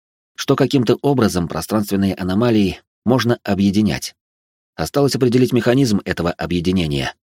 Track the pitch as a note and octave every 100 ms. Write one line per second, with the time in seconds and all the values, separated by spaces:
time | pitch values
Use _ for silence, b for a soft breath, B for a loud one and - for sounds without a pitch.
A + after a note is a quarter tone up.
0 | _ _ _ - - C3+ C3 C#3 A#2 A#2+
1 | C#3 C3 G#2 F2 D#2+ E2 - G#2+ G#2 G2
2 | G2 - F2+ F#2 A#2+ G#2+ F#2+ - _ _
3 | G#2 B2+ A#2 A#2+ - G2 G2+ G2 G#2 C2
4 | - _ _ _ _ _ _ - D#2 C#3+
5 | C#3 A#2+ B2+ B2 B2 A#2+ A#2 B2+ C3 G2+
6 | - - E2+ - D#2 F2 E2+ F#2 D#2+ C#2
7 | C2 - _ _